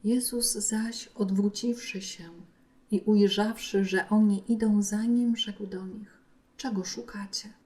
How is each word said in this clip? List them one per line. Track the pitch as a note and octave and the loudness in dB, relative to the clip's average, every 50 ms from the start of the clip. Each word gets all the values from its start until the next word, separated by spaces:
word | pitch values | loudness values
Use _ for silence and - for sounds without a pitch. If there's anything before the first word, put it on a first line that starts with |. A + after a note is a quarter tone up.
| - | 2
Jezus | G#3 A#3 B3+ A#3+ - - A#3+ A#3 A#3 - | 2 2 2 0 -2 -4 -2 -2 -2 -2
zaś, | G#3 G#3+ - G#3+ A3 A3 A3+ A#3 - - | -2 -2 -2 -2 -2 -2 -4 -6 -8 -12
odwróciwszy | - _ - G#3 F#3+ F#3+ F#3+ G3+ G#3 G3+ - - A#3+ A#3 A#3 - - - G3 F#3+ | -16 _ -4 -2 0 2 2 2 2 0 -2 -2 -2 -2 -4 -6 -10 -10 -8 -8
się | - - - E3+ E3 E3+ E3+ - - _ _ _ _ _ _ _ _ | -10 -12 -14 -16 -16 -16 -20 -20 -20 _ _ _ _ _ _ _ _
i | G#3+ G3 | -2 -2
ujrzawszy, | - - G#3+ G#3 G3+ G3 F#3+ G3+ G#3 G#3+ A#3 - - - - G3 G3 | 2 4 6 6 6 6 6 4 0 0 0 -4 -10 -2 0 2 2
że | F#3+ F#3 F#3 - - | 2 2 0 0 4
oni | G#3+ G#3+ G#3+ G#3 G3+ G3 - - A#3 | 4 6 6 6 4 2 0 -2 -2
idą | A3 A3 A3 G#3 G#3 G3+ | 0 2 2 4 2 2
za | G3 G3+ G#3+ A3 | 0 -2 -2 0
nim, | A#3 A#3+ A#3+ A#3+ A#3 A#3 | 2 2 2 4 2 2
rzekł | A3 - - G3+ - G#3 | 0 -2 -6 -6 -10 -10
do | F#3+ F#3 F#3 F#3+ | -8 -8 -8 -10
nich: | F#3+ F#3 G#3+ G#3 - - _ _ _ _ _ _ _ _ | -10 -12 -12 -16 -16 -20 _ _ _ _ _ _ _ _
„Czego | _ - C4 A3 F#3+ F#3 | _ -8 -4 -4 -4 -4
szukacie?” | F3+ - - A#3+ - - G#3 G3+ G3 - - - G#3+ - _ _ | -4 -8 -10 -12 -12 -10 -12 -12 -8 -8 -10 -10 -10 -18 _ _